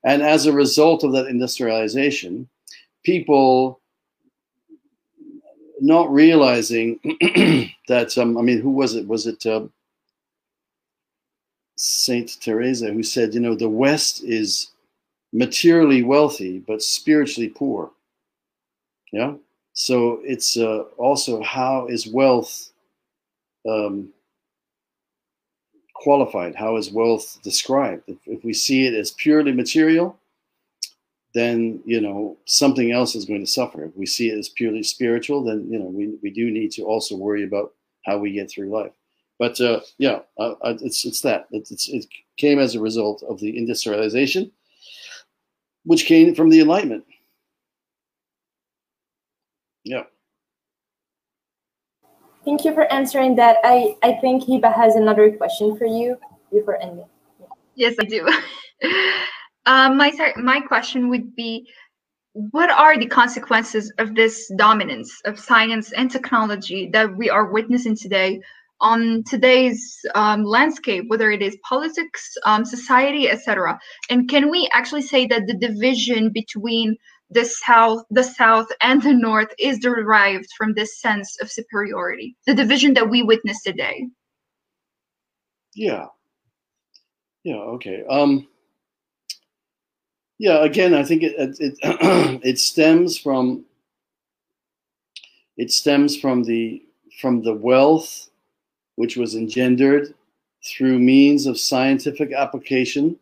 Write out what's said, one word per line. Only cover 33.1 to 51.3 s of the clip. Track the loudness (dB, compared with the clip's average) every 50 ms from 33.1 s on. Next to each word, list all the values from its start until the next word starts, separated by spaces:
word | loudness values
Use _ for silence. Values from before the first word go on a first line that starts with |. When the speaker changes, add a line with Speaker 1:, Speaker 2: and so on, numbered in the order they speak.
| -4
Speaker 1:
is | -10 -8
going | -8 -8 -6
to | -6 -6
suffer. | -4 -4 -4 -6 -8 -14 -14
If | -14 _
we | -12 -8
see | -8 -6 -4 -4 -4
it | -4
as | -6 -10 -10
purely | _ -6 -6 -4 -4 -4 -6
spiritual, | -8 -6 -4 -2 -2 -2 -2 -2 -4 -4 -4 -4
then, | -4 -6 -6 -8 -8
you | -8 -8
know, | -8
we, | -8 -8 -8 -8 -8 -10 -10
we | -12 -10
do | -6 -4 -4 -4
need | -4 -4 -6 -6
to | -8 -8 -6
also | -4 -4 -4 -4 -6 -10
worry | -6 -4 -4 -4 -4 -4
about | -4 -4 -6 -6 -6 _ _ _ _ _ _ _
how | -6 -4
we | -4 -4 -6 -6
get | -8 -10 -10
through | -12 -12 -10 -8
life. | -6 -8 -8 -10 _ _ _ _ _ _ _ _ _ _
But, | -6 -4 -2 -2
uh, | 0 0 0 -2 -4 -12 _
yeah, | -2 -2 -2 -2 -2 -8 _ _
uh, | -6 -6 -6 -6 _
uh, | -6 -6 -6 -6
it's, | -10 -8 -8 -6 -8
it's | -6 -8 -4
that. | -2 -2 -2 -2 -6 _
It, | -12 -12 -12 -12
it's, | -10 -10 -8 -8
it | -8 -10 -10 _ -20 -20 _ _ _
came | 0 2 2 4 4
as | 2 0 0
a | -4
result | -4 -4 -2 -2 -4 -4 -4 -6 -10
of | -12 -10 -8
the | -8 -8 -6
industrialization, | -6 -6 -6 -6 -6 -6 -4 -2 -2 -2 -2 0 0 0 0 -2 -4 -6 -6 _ _ _ _ _ _ -20 -20 -20 -20 -20 -20 -20 -20 _ _ _ _ _ _ _ _ _ _ _ _ _
which | 2 2 2 4
came | 4 6 8 8 6 6
from | 4 6 8
the | 8 8
Enlightenment. | 6 6 2 0 -2 -4 -6 -8 _ _ _ _ _ _ _ _ _ _ _ _ _ _ _ _ _ _ _ _ _ _ _ _ _ _ _ _ _ _ _ _ _ _ _ _ _ _ _ _ _ _ _ _ _ _ _ _ _ _ _ _ _ _ _ _ _
Yeah. | -10 -10 -10 -10 _ _ _ _ _ _ _ _ _ _ _ _ _ _ _ _ _ _ _ _ _ _ _ _ _